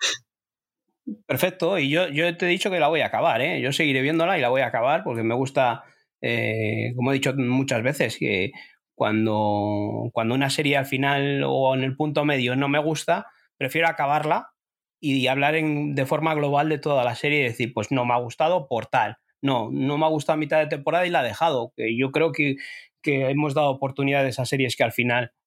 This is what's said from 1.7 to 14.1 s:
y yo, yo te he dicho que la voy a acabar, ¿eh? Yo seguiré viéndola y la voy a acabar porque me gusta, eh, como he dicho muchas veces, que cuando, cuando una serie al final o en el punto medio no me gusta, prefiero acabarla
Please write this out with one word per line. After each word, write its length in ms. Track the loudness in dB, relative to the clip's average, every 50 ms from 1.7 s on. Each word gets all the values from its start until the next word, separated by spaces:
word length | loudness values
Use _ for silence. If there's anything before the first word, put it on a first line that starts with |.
| 0 0
y 120 | 0 0
yo, 180 | 2 0 0 0
yo 260 | 0 0 0 0 0
te 100 | 0 0
he 40 | 0
dicho 220 | 0 0 0 -2
que 80 | 0 2
la 80 | 2 2
voy 140 | 2 2
a 60 | 0 0
acabar, 340 | 0 0 2 2 2 2
¿eh? 200 | 0 0 -2 -2
Yo 100 | -2 -2
seguiré 300 | 0 0 0 2 2 2
viéndola 360 | 0 0 2 2 2 2 2 2
y 40 |
la 80 | 2 2
voy 120 | 2 2
a 60 | 2 0
acabar 360 | 0 0 2 2 0 0 -2
porque 180 | -4 -4 -2 -2
me 120 | 0 0
gusta, 480 | 0 -2 0 2 2 2 2 2 -2 -8 -16 _ _ _ _ _ _
eh, 720 | -4 -2 -2 0 0 -2 -2 -2 -2 -2 -2 -2 -4 -4 -4
como 160 | -2 0 0
he 40 | 0
dicho 180 | 0 0 0 0
muchas 480 | 0 0 0 0 0 0 0 -2 0 0
veces, 340 | -2 0 0 -2 -2 -2 -4
que 340 | -2 -2 0 0 -2 -4 -6 -12 -18 -20 _ _ _ _ _
cuando, 1120 | -2 0 0 2 2 2 2 0 0 0 0 0 0 -2 -2 -2 -2 -2 -4 -4 -4 -6 -4 -4
cuando 200 | -2 -2 0 2
una 160 | 2 0 0
serie 280 | 0 0 0 2 2 0
al 80 | 0 -2
final 560 | -2 0 0 0 2 0 0 0 0 0 0
o 300 | 0 0 2 2 2 2
en 80 | 2 0
el 120 | -2 -2
punto 300 | -2 -4 -2 0 0 0
medio 300 | 2 2 0 0 0 0
no 140 | 0 0 2
me 100 | 2 2
gusta, 480 | 0 0 -2 -2 -2 -2 -2 -2 -2 -8 -18 _ _ _ _ _
prefiero 300 | -6 -2 0 0 0 2
acabarla 600 | 0 0 0 0